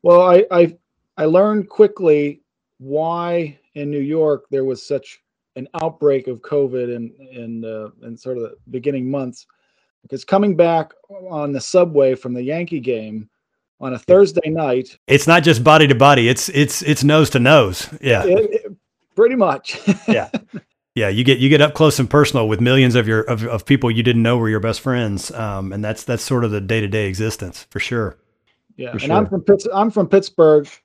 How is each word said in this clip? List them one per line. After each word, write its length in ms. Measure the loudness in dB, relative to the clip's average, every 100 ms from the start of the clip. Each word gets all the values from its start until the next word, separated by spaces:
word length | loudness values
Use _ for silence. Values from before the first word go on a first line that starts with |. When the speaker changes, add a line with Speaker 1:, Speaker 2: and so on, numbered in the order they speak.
Speaker 1:
Well, 180 | 6 6
I, 240 | 6 4 4
I, 260 | 2 2 0 _ _ _ -4
I 80 |
learned 460 | 2 2 2 0 -6
quickly 720 | 2 2 4 2 2 0 -8 _ _ _ _
why 840 | -8 -6 -4 -4 -4 -4 -6 -12 _
in 180 | -12 -8
New 100 | -6
York 440 | -4 -2 0 -2 _
there 160 | -6 -4
was 200 | -6 -6
such 360 | -8 -8 -20 _ _ _ -18
an 100 | -14 -8
outbreak 460 | -8 -2 0 0 -4
of 160 | -12
covid 520 | -6 -2 -2 -4 -6
in, 160 | -8 -12 _ -20
in, 340 | -18 -14 -12
uh, 240 | -12 -12 -14 _ -20
in 120 | -16
sort 180 | -12 -10
of 60 |
the 140 | -10 -14 _
beginning 400 | -8 -6 -6 -6
months, 360 | -6 -8 -12 _ _ _ _ _ _
because 240 | _ -16 -2
coming 300 | 0 0 2
back 360 | 2 2 -4 _ _
on 440 | -20 -12 -8 -6
the 80 | -6
subway 540 | -2 0 2 2 2
from 200 | 0 -6
the 80 | -8
Yankee 380 | -6 -6 -6 -8
game 500 | -6 -6 -6 -12 -14 _ _ _ _ _
on 140 | -12
a 40 | -10
Thursday 520 | 2 4 4 0 -4
night. 480 | -4 -2 -2 -4 _ 0
Speaker 2:
It's 200 | 2 4
not 160 | 4
just 220 | 4 4
body 220 | 6 6 6
to 80 |
body. 340 | 6 6 6 4
It's, 220 | 0 -2
it's, 320 | -2 -2 -2
it's 200 | -2 0
nose 280 | 4 4 2
to 80 | 0
nose. 500 | 2 2 0 -4 -12 -8
Yeah. 240 | -2 0 2
Speaker 1:
It, 260 | 0 0
it, 240 | -4 -8 -20 _ _ _ 0
pretty 200 | 0 2
much. 440 | -2 -2 -8 -8 -2
<laughs> 140 | -2 0
Speaker 2:
Yeah. 200 | -2 -2 -10 _ -20 _ _ _ -4
Yeah. 120 | -2
You 160 | 0
get, 140 | 2 2
you 80 | 4
get 120 | 4
up 140 | 4
close 240 | 4 2 2
and 100 | 2
personal 380 | 2 2 0 -2
with 140 | 0
millions 340 | 2 4 4
of 140 | 2 2
your, 140 | -2
of, 200 | -2 -6
of 220 | -4 -8 0
people 240 | 0 0
you 140 | 0
didn't 180 | 0 2
know 160 | 2 0
were 100 | 0
your 120 | -2
best 200 | -4 -6
friends. 520 | -4 -4 -4 -6 -10
Um, 400 | -10 -8 -8 -8
and 120 | -8
that's, 200 | -8 -8
that's 180 | -8 -8
sort 220 | -4 -2
of 80 | -2
the 80 | -4
day-to-day 480 | -4 -4 -2 -4 -4
existence 580 | -4 -6 -6 -12 -16 -14
for 120 | -12
sure. 360 | -6 -6 -6 -10 _ _ _ _ _ -16
Speaker 1:
Yeah. 140 | -12
Speaker 2:
For 80 | -8
Speaker 1:
And 40 |
Speaker 2:
sure. 100 | -2 0
Speaker 1:
I'm 100 | 0
from 140 | -4
Pitts-, 240 | 2 2 2
I'm 160 | -2 -2
from 160 | 0 2
Pittsburgh. 640 | 0 0 2 4 4 2 -18